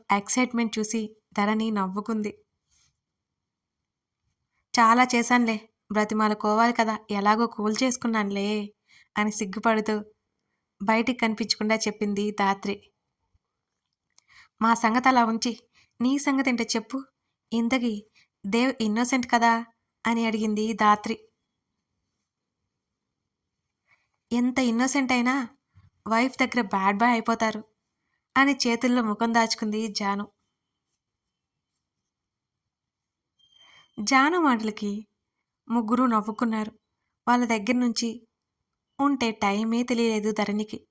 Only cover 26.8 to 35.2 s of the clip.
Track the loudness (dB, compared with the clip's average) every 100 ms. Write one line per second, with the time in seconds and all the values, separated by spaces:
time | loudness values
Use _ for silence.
26.8 | 0 2 2 2 0 -2 -2 -4 -12 _
27.8 | _ _ _ _ _ 2 2 2 0 0
28.8 | 2 2 2 0 0 2 2 0 -4 -4
29.8 | -4 -4 -4 -4 -6 _ _ _ _ _
30.8 | _ _ _ _ _ _ _ _ _ _
31.8 | _ _ _ _ _ _ _ _ _ _
32.8 | _ _ _ _ _ _ _ _ -20 -20
33.8 | _ -10 0 2 4 2 2 2 -2 -6
34.8 | -6 -8 -12 _